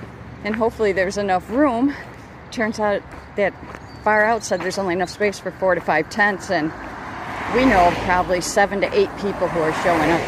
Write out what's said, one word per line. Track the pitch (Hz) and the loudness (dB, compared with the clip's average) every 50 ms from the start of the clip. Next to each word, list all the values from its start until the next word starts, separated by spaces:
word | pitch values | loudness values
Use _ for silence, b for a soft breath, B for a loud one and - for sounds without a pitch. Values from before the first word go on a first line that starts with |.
| - - - - - - - - - | -14 -14 -16 -16 -16 -16 -14 -8 -6
And | 208 214 | -4 -2
hopefully | 233 220 233 - - 220 202 | 0 0 0 0 0 0 2
there's | 180 190 185 185 190 | 2 2 0 0 0
enough | 202 202 196 185 180 175 - | -2 0 2 2 0 0 0
room. | 214 269 302 277 226 233 262 285 277 B B B B B B B B B - - | 2 4 4 4 4 2 2 0 0 B B B B B B B B B -18 -10
Turns | - 247 220 214 214 220 | -4 -2 -2 -2 0 0
out | 214 208 202 180 - - - - - - - | 0 0 0 0 -4 -8 -16 -16 -16 -8 -2
that | 208 202 180 - - - - - - - - - - - | 0 0 0 -2 -4 -14 -14 -14 -14 -16 -16 -10 -2 2
far | 208 214 214 208 | 2 4 4 4
outside | 220 233 214 - - 202 180 | 4 2 0 0 -2 -2 -2
there's | 170 185 170 | -2 -2 -2
only | 196 196 180 170 | -2 0 0 0
enough | 190 180 - | 0 -2 -2
space | - - 208 202 196 - | -2 -2 -2 -2 -2 -2
for | - 185 | -8 -10
four | - - 190 190 180 | -6 0 2 2 2
to | 165 | 2
five | - 202 160 156 156 - | 2 0 2 2 0 0
tents, | - 214 208 208 196 - - - | 2 2 2 2 2 0 -4 -2
and | 190 160 147 160 - - - - - - - - - - - - - - - - 180 | -2 0 0 -2 -4 -6 -12 -12 -12 -12 -12 -12 -12 -12 -10 -10 -10 -8 -6 -2 2
we | 240 262 | 4 4
know | 262 208 185 175 175 160 - - | 6 6 6 6 6 4 2 0
probably | 190 180 180 170 165 180 180 | 0 2 2 2 2 0 0
seven | 165 - - 208 202 190 202 202 | 0 0 2 2 2 2 2 0
to | - - - | -2 0 2
eight | 208 196 196 - | 2 2 2 0
people | - 202 202 - - 185 | -4 -4 -4 -2 -2 -2
who | 160 160 170 | -2 0 0
are | 156 156 160 - | 0 0 0 0
showing | - 180 170 160 151 156 | 2 2 2 4 4 2
up | 170 156 - | 2 2 0